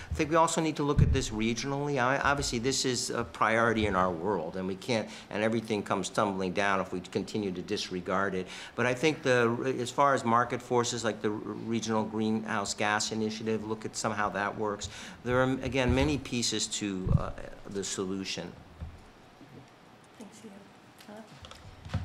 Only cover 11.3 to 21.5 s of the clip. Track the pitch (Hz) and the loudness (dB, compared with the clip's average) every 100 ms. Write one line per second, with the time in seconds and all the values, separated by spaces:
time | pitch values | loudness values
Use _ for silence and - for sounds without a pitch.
11.3 | 107 - 113 113 117 110 110 107 107 110 | -2 -6 -6 -2 -2 2 0 0 0 2
12.3 | 110 110 107 101 - 104 107 - 110 110 | 0 0 -2 -2 0 2 2 0 -2 -2
13.3 | 107 113 110 107 110 107 - 113 104 104 | -2 -2 -2 -2 -6 -6 -4 -2 0 0
14.3 | 92 101 - 107 101 - - - - 120 | 0 -2 -2 -4 -4 -8 -12 -14 -8 0
15.3 | 127 131 131 135 131 123 127 147 139 - | 2 4 2 -2 2 4 4 4 0 -2
16.3 | 120 110 107 - - 104 95 92 - - | -2 0 0 -2 -2 -2 -2 2 2 2
17.3 | - - - - 98 92 - 95 98 95 | -8 -12 -14 -10 -8 -6 -4 -4 -4 -6
18.3 | - 87 - - - - - - - - | -6 -8 -12 -18 -14 -14 -14 -20 -20 -20
19.3 | - - - - - - - - - 202 | -20 -20 -20 -20 -20 -20 -20 -20 -20 -20
20.3 | - 220 196 196 - - - - 214 220 | -18 -20 -20 -20 -20 -20 -20 -18 -16 -16
21.3 | - - | -18 -18